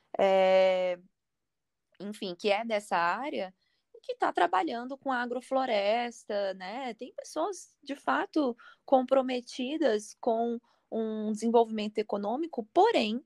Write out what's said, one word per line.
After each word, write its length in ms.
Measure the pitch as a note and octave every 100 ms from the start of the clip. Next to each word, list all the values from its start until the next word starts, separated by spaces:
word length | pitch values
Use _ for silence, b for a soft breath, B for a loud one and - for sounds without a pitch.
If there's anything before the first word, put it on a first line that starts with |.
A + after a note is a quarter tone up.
| b -
é, 800 | G3 F#3+ F#3+ F#3+ F#3+ F#3 F3+ F3 F#3 _ _ _ _ _ _ _ _ -
enfim, 340 | G3+ G#3+ F#3+
que 160 | F3 G#3
é 140 | G3
dessa 320 | A#3 G#3 - F3+
área 580 | E3+ G3+ D4 B3+ F#3 - _ _ _
e 60 | -
que 140 | - B4
tá 160 | -
trabalhando 640 | - F4 - D#4 A#3 B3+ C#4
com 140 | C4+
agrofloresta, 1400 | B3 A#3+ B3 - C4+ B3+ G#3 G3+ A#3 A#3+ - - G3+ G3
né? 400 | F#3+ F#3 A#3 B3+
Tem 180 | A3 C4+
pessoas, 600 | - - D#4 F#4 F4+ - _
de 120 | C#4 C#4
fato, 600 | - C#4 G4 D#4+ C4 A#3 b b
comprometidas 1300 | - C4 B3+ C4+ B3+ B3+ A#3+ - B3+ D#4 C4+ G#3+ - -
com 380 | A#3+ A3+ A#3 A#3 - _ -
um 420 | A3+ A3 A3 G#3+
desenvolvimento 680 | G#3+ A#3 A#3 A3+ A3 G#3 G#3+
econômico, 680 | G#3+ G3+ G3+ B3+ E4 - G#3+
porém 520 | E4+ A4 F4+ G#3+ A#3+